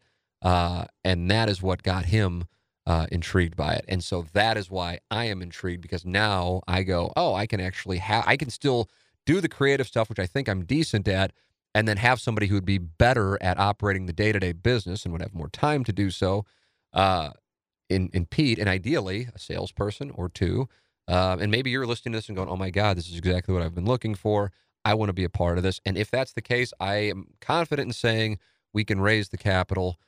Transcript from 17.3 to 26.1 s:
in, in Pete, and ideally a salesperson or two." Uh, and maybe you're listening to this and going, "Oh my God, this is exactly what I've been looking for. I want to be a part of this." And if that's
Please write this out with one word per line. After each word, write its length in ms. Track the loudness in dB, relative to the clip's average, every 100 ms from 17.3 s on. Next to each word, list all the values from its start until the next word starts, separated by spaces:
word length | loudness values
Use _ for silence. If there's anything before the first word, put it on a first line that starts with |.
| -8 _ _ _ _ -2
in, 220 | 0 2
in 120 | 0 0
Pete, 320 | 2 2 2
and 100 | 2
ideally 600 | 0 0 -2 -2 -4 -8 -12
a 40 |
salesperson 720 | -10 -6 -6 -4 -4 -4 -10
or 160 | -6 -8
two." 400 | -2 0 0 -2 _ _ _ 0
Uh, 300 | 2 2 0
and 120 | 0
maybe 180 | 0 0
you're 160 | -2 -2
listening 280 | -4 -4
to 40 | -6
this 120 | -6
and 60 | -6
going, 140 | -4
"Oh 80 | -4
my 140 | -2
God, 260 | 0 2 0
this 120 | -4
is 80 | -2
exactly 360 | 0 0 0
what 100 | -2
I've 120 | -2 -2
been 100 | 0
looking 300 | 0 -2 -4
for. 360 | 0 0 0 -6 _ _
I 120 | 0 2
want 140 | 2
to 40 |
be 100 | 0
a 60 | -2
part 280 | 0 0 2
of 60 |
this." 160 | 0 -2 -2
And 120 | -2
if 120 |
that's 240 | -2